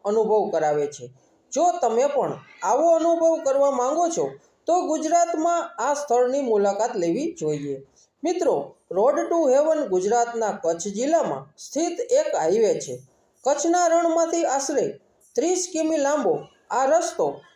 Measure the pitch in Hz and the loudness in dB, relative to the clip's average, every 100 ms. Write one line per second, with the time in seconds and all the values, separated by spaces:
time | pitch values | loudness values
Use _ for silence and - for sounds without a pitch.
0 | 202 220 202 214 180 165 151 147 147 - | -2 0 2 2 0 0 0 0 -2 -6
1 | 123 - _ _ _ 262 349 349 240 226 | -18 -20 _ _ _ 0 0 2 0 2
2 | 277 285 175 131 - - 180 247 339 330 | 0 0 -2 -4 -12 -6 0 2 4 4
3 | 330 339 330 320 294 269 277 262 254 311 | 2 2 2 2 0 2 2 2 0 0
4 | 339 330 143 - _ _ - 349 285 311 | 0 0 -4 -6 _ _ 0 0 2 -2
5 | 311 339 339 330 330 339 - - 247 285 | 0 2 2 0 0 0 -2 -4 -2 -2
6 | 285 240 247 269 262 214 202 196 233 233 | 0 2 2 0 0 2 2 0 -2 -2
7 | 170 170 - - 156 147 143 135 135 _ | -2 -2 -4 -4 -4 -4 -4 -8 -12 _
8 | _ _ 311 349 320 160 139 - _ 175 | _ _ -4 0 0 0 -2 -12 _ 2
9 | 233 294 339 339 294 262 311 311 240 185 | 2 2 0 2 4 4 4 0 0 -2
10 | 190 240 240 233 214 214 165 170 202 196 | 0 0 0 -2 -4 -2 -4 -4 -6 -4
11 | 269 320 254 135 147 _ - 277 339 339 | 0 0 0 -4 -10 _ -10 -4 -4 -4
12 | - 262 311 156 160 208 208 131 - 127 | 0 0 0 0 0 2 2 0 -6 -12
13 | - _ _ _ 254 294 339 349 349 339 | -16 _ _ _ -2 0 0 2 2 2
14 | 339 330 330 339 330 269 269 277 165 - | 2 0 0 0 0 -2 -2 -2 -2 -6
15 | _ _ _ - 311 359 - 320 320 320 | _ _ _ -2 0 -2 -2 -4 -2 0
16 | 277 294 208 147 151 _ _ 226 269 320 | 0 0 0 -2 -6 _ _ -2 2 2
17 | 339 - 151 - - | 0 -2 -4 -4 -14